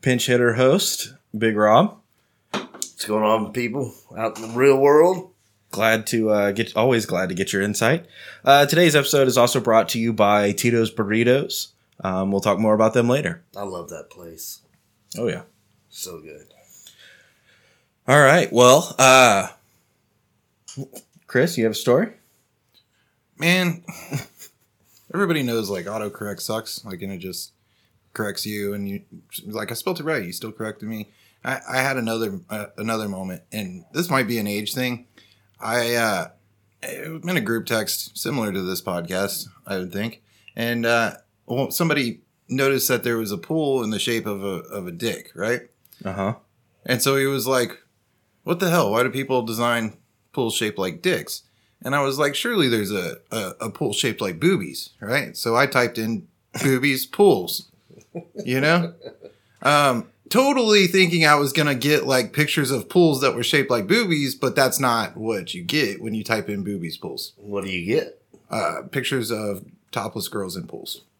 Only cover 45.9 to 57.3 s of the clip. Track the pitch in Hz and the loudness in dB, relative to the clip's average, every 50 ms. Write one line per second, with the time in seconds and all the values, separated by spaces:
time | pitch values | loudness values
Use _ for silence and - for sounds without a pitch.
45.9 | _ _ - 98 92 98 98 101 117 - _ _ _ _ _ _ _ _ _ - | _ _ -12 -10 -6 -4 -4 -4 -4 -6 _ _ _ _ _ _ _ _ _ -4
46.9 | 127 117 - 139 139 139 135 139 139 135 113 127 135 127 120 113 - - _ _ | -2 -2 0 0 0 0 0 0 -2 -4 -2 -2 0 0 -2 -2 -6 -18 _ _
47.9 | _ _ _ _ _ _ _ _ _ _ _ - 175 170 190 180 165 175 143 101 | _ _ _ _ _ _ _ _ _ _ _ -6 -4 -2 0 0 2 2 2 2
48.9 | 104 113 123 131 110 131 135 - 131 127 117 113 113 110 120 120 120 117 113 107 | 2 0 0 0 -2 -6 -4 -2 -2 -2 -2 -2 -4 -2 0 0 0 0 -2 -6
49.9 | - _ _ _ _ _ _ _ _ - 123 113 - - 117 107 101 95 95 92 | -10 _ _ _ _ _ _ _ _ -4 -4 -2 -2 -2 -4 -4 -2 -4 -4 -6
50.9 | 85 - - 180 175 - 78 - - - _ _ _ _ _ _ _ _ - 123 | -6 -4 -4 -2 -2 -2 -6 -8 -14 -14 _ _ _ _ _ _ _ _ -8 -4
51.9 | 139 143 139 131 135 139 151 143 143 - - 240 240 202 151 127 117 110 104 95 | -2 0 0 -2 -2 0 -2 -2 -2 -2 -4 -2 0 0 2 2 2 0 -2 -2
52.9 | 104 95 90 82 - - _ _ - 113 101 92 87 _ - 110 - - 156 113 | -4 -6 -6 -6 -8 -12 _ _ -8 -6 -6 -6 -8 _ -10 -12 -8 -6 -6 -4
53.9 | 98 - - 123 104 - 117 95 90 80 143 175 190 110 95 71 67 - - - | -4 -2 -4 -4 -4 -4 -6 -6 -6 0 0 0 0 0 -2 -6 -10 -14 -14 -14
54.9 | _ _ - 101 123 147 135 - - - - 117 113 120 139 139 - 131 123 113 | _ _ -6 -4 -2 -2 -4 -4 -10 -8 -4 0 2 2 2 2 2 0 0 0
55.9 | - 113 110 113 113 98 - _ _ _ _ _ _ - - 139 131 127 131 143 | -2 -4 -4 -4 -6 -6 -8 _ _ _ _ _ _ -2 0 0 0 2 0 0
56.9 | 135 131 - - - - 202 196 | -2 -2 -6 -8 0 4 6 6